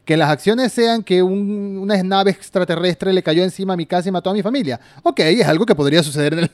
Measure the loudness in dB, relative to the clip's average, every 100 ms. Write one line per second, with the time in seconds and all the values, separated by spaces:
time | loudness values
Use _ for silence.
0 | -2 2 2 2 0 0 0 0 0 0
1 | 0 2 2 0 -4 -6 -8 -6 -2 0
2 | 0 2 2 0 -4 -4 -2 0 -2 -2
3 | 0 0 2 0 0 -2 -4 -4 -2 -2
4 | -2 -4 -2 -2 -2 -2 -4 -6 -10 -4
5 | -4 2 2 4 2 0 0 0 2 2
6 | 0 -2 -2 0 -4